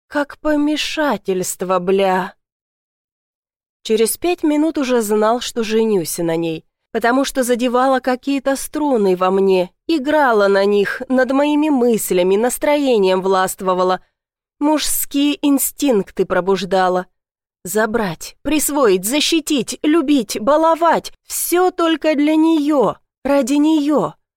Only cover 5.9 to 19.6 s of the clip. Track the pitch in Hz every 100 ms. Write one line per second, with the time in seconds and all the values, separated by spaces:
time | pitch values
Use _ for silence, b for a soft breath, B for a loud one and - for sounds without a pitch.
5.9 | 202 156 - 170 165 165 160 - _ _
6.9 | 220 226 254 269 269 240 240 254 247 262
7.9 | 262 254 254 - 277 269 269 - 302 294
8.9 | 240 196 180 185 196 196 185 180 _ -
9.9 | 320 262 302 269 220 196 196 202 202 196
10.9 | - - 254 254 269 294 294 311 277 240
11.9 | 220 - 185 180 202 247 - 302 294 277
12.9 | 226 190 190 185 190 185 - 190 180 185
13.9 | 180 _ _ _ _ _ - 285 302 -
14.9 | - - 285 285 285 294 277 - - 285
15.9 | 214 180 - 185 185 175 190 185 190 185
16.9 | 180 180 _ _ _ _ _ 180 208 220
17.9 | 226 202 156 - - 285 302 - 285 240
18.9 | 185 196 285 - 330 - 294